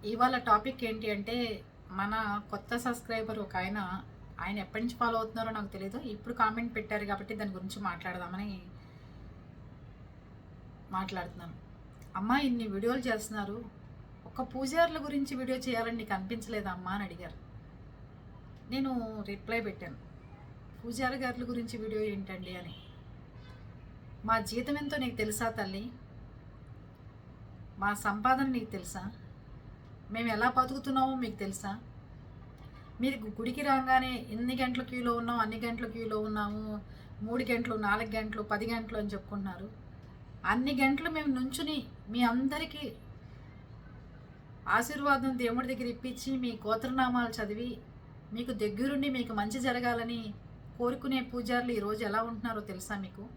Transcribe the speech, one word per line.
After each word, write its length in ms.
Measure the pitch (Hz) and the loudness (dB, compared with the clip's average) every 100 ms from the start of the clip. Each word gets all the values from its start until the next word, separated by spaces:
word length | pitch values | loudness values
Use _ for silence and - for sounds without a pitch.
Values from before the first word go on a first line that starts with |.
| 208 | 0
ఇవాళ 320 | 226 247 254 | 6 6 6
టాపిక్ 460 | 247 214 262 254 | 6 6 6 0
ఏంటి 280 | 233 220 214 | -2 0 0
అంటే, 520 | 202 202 240 233 208 - - - | 0 0 0 0 -2 -8 -18 -8
మన 500 | 190 202 220 214 208 208 | -2 2 2 2 0 0
కొత్త 280 | 202 - 240 | -6 0 0
సబ్స్క్రైబర్ 640 | 247 240 - 226 220 214 | 2 -2 -2 -2 0 -2
ఒక 160 | 196 185 | 0 0
ఆయన, 460 | 185 208 185 190 - - - - | 0 0 0 -4 -6 -14 -14 -6
ఆయన 200 | 175 208 | -2 -2
ఎప్పటి 240 | 190 226 | -2 -2
నుంచి 120 | 240 240 | -2 4
ఫాలో 220 | 233 226 | 4 4
అవుతున్నారో 340 | 220 226 226 | 2 0 0
నాకు 160 | 220 202 | 0 -4
తెలీదు, 300 | 190 196 240 | -4 -4 -4
ఇప్పుడు 360 | 262 208 - | -4 -6 -4
కామెంట్ 420 | 240 220 226 233 220 | 4 4 4 0 -2
పెట్టారు 300 | 214 214 202 | 0 0 2
కాబట్టి 300 | 196 196 208 | -2 -2 -2
దాని 160 | 208 | -2
గురించి 300 | 185 185 208 | -2 -4 -2
మాట్లాడదామని 800 | 196 170 180 180 175 185 208 185 175 - - - - - - - - - - - - - - - - - - - - - - | -2 -2 -4 -4 -4 -4 -4 -6 -10 -14 -16 -16 -16 -14 -14 -14 -16 -16 -16 -16 -16 -16 -16 -18 -18 -18 -16 -16 -16 -16 -4
మాట్లాడుతున్నాను. 640 | 185 190 190 170 180 170 - - - - - - 185 | -2 -2 -4 -4 -8 -10 -12 -14 -18 -18 -16 -8 -2
"అమ్మా, 220 | 208 262 | 4 6
ఇన్ని 300 | 277 240 220 | 6 4 2
వీడియోలు 320 | 196 233 262 | 2 4 4
చేస్తున్నారు, 680 | 247 214 - 214 196 220 226 - - - - - - | 4 2 0 -4 -2 -4 -8 -14 -16 -16 -16 -16 -10
ఒక్క 160 | - | -4
పూజారుల 640 | 254 254 262 320 339 320 | -2 0 2 8 6 6
గురించి 320 | 285 285 277 254 | 0 0 0 0
వీడియో 220 | 262 254 | 0 0
చేయాలని 400 | 254 233 226 233 | 2 2 2 0
నీకు 160 | 208 | 0
అనిపించలేదా 580 | 190 190 233 - 214 202 | 0 0 -4 -2 -2 -2
అమ్మా?" 200 | 180 180 | -4 -2
అని 120 | 196 | -2
అడిగారు. 340 | 190 170 180 - - - - - - - - - - - - - - | -2 -6 -10 -12 -14 -16 -16 -16 -16 -16 -16 -16 -16 -16 -16 -16 -6
నేను 520 | 254 269 247 226 220 196 | 0 2 0 -2 -6 -6
రిప్లై 340 | 202 - 233 | -6 0 0
పెట్టాను, 360 | 208 185 175 127 - - - - - - - - 240 | 0 -6 -10 -10 -14 -16 -16 -16 -16 -16 -16 -10 -8
"పూజారి 320 | 240 254 262 | 0 0 2
గారుల 260 | 254 247 | -2 -2
గురించి 340 | 247 240 226 233 | -2 -2 -2 -4
వీడియో 240 | 220 214 | -2 0
ఏంటండి?" 560 | 214 202 190 185 185 180 | 0 0 -4 -6 -6 -8
అని. 180 | 170 - - - - - - - - - - - - - - - 214 | -8 -12 -14 -16 -16 -16 -16 -16 -14 -14 -14 -14 -14 -16 -14 -8 4
"మా 140 | 226 | 4
జీతం 380 | 196 226 240 294 | 4 0 2 0
ఎంతో 200 | 294 294 | 2 0
నీకు 180 | 254 214 | 0 2
తెలుసా 340 | 214 208 233 | 0 2 0
తల్లి? 420 | 226 196 196 240 - - - - - - - - - - - - - - - - - - - | 2 -2 -2 -6 -10 -16 -16 -16 -16 -16 -16 -16 -16 -16 -16 -16 -16 -18 -16 -16 -14 -14 0
మా 140 | 202 | 2
సంపాదన 520 | 202 214 202 247 262 269 | 2 2 4 6 6 6
నీకు 200 | 254 214 | 4 0
తెలుసా? 460 | 190 175 190 190 - - - - - - - - - - | -4 -4 -6 -6 -8 -14 -16 -16 -14 -14 -16 -16 -16 -6
మేము 200 | 220 233 | 0 2
ఎలా 180 | 208 240 | 6 6
బతుకుతున్నామో 680 | 254 254 262 269 262 262 262 | 8 4 2 2 6 6 4
మీకు 200 | 233 196 | 0 0
తెలుసా? 440 | 196 190 196 214 - - - - - - - - - - - - | -2 -2 -4 -6 -8 -14 -16 -16 -14 -16 -16 -14 -14 -14 -16 0
మీరు 180 | 254 262 | 0 0
గు-, 100 | 214 | -4
గుడికి 320 | 208 233 247 | -4 -4 0
రాగానే 640 | 277 269 262 262 254 247 - | 4 4 8 6 6 -2 -4
ఇన్ని 280 | 214 247 254 | 0 0 2
గంటల 200 | 254 247 | 2 2
క్యూలో 300 | 247 247 240 | -2 0 2
ఉన్నాం, 260 | 233 233 240 | 2 2 2
అన్ని 200 | 214 220 | 2 2
గంటల 280 | 233 233 233 | -2 -2 -4
క్యూలో 320 | 226 220 214 | -4 0 0
ఉన్నాము, 600 | 214 214 208 214 214 214 - - - - | 2 0 0 -2 -4 -6 -6 -14 -14 -6
మూడు 220 | 208 247 | 0 2
గంటలు, 320 | 240 233 240 214 | 4 4 4 2
నాలుగు 400 | 208 208 220 220 | 4 4 4 0
గంటలు, 260 | 214 214 | 0 -2
పది 320 | 214 208 226 | 0 2 2
గంటలు 240 | 226 220 220 | 0 0 -2
అని 100 | 208 | 0
చెప్పుకుంటున్నారు. 640 | 202 - 202 196 175 202 - - - - - - - 185 | -2 -4 -4 -4 -4 -8 -10 -14 -14 -14 -16 -14 -2 4
అన్ని 360 | 226 262 269 | 6 6 8
గంటలు 280 | 269 285 330 | 8 8 4
మేము 240 | 320 302 | 2 4
నుంచుని 540 | 254 254 302 311 302 - - 196 | 4 2 0 0 0 -2 -10 -4
మీ 140 | 233 | 6
అందరికీ 680 | 240 240 269 294 320 294 269 - - - - - - - - - - - - - - - - - - | 6 8 4 2 -2 -4 -6 -8 -14 -14 -14 -16 -16 -16 -16 -16 -14 -14 -14 -16 -16 -18 -16 -8 4
ఆశీర్వాదం 720 | 214 247 294 285 269 262 247 | 4 4 2 6 6 6 4
దేవుడి 380 | 240 240 254 254 | 4 4 2 0
దగ్గర 120 | 240 | 0
ఇప్పించి, 500 | 233 254 - 262 269 | -2 -4 -4 0 0
మీ 220 | 247 214 208 | 0 0 2
గోత్రనామాలు 800 | 220 262 262 254 247 233 220 208 | 2 4 4 6 6 2 0 -2
చదివి, 320 | 214 247 208 - - - - - | -2 -4 -6 -10 -16 -16 -16 -8
మీకు 180 | 214 240 | -6 -2
దగ్గరుండి 580 | 208 208 202 269 285 277 | 0 0 2 2 4 2
మీకు 240 | 262 233 | 2 0
మంచి 260 | 214 208 254 | 2 0 2
జరగాలని 760 | 254 247 240 233 233 233 214 202 - - - - | 2 4 4 2 0 -2 -4 -8 -12 -14 -14 0
కోరుకునే 440 | 240 254 269 262 | 0 2 2 2
పూజారులు 500 | 247 247 220 247 247 | 2 -2 2 2 4
ఈరోజు 320 | 226 202 214 220 | 2 2 0 2
ఎలా 160 | 214 | 2
ఉంటున్నారో 400 | 233 226 240 214 | 0 -2 -2 -2
తెలుసా 360 | 202 185 - 202 | -4 -8 -4 -4
మీకు?" 280 | 190 - 220 | -4 -8 -12